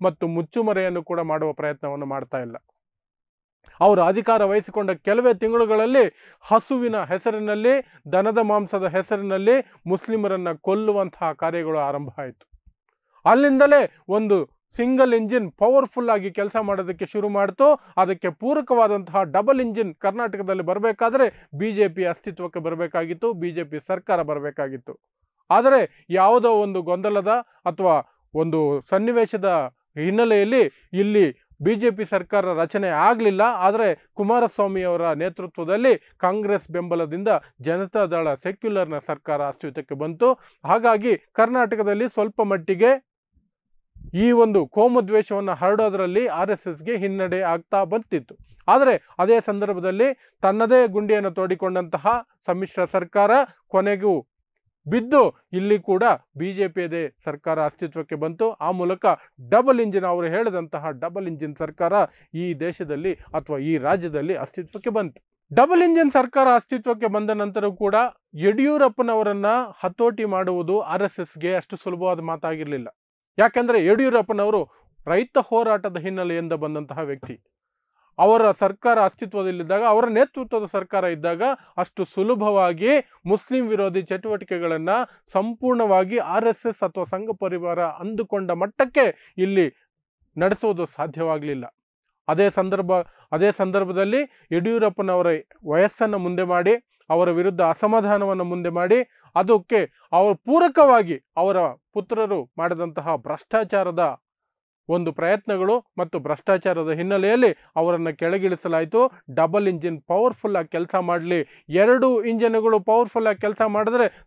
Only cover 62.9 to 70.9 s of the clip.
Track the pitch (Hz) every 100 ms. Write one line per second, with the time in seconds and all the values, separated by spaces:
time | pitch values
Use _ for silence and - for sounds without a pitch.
62.9 | 143 185 - - 156 - 139 151 156 139
63.9 | 185 170 147 165 151 135 233 165 202 240
64.9 | 214 170 - _ _ - 147 294 359 349
65.9 | 330 294 262 254 269 262 240 - 254 240
66.9 | 220 226 208 214 208 208 202 202 180 202
67.9 | 214 247 - _ 147 196 220 285 302 262
68.9 | 254 233 220 208 202 202 240 226 - 185
69.9 | 208 233 214 208 185 185 180 170 208 156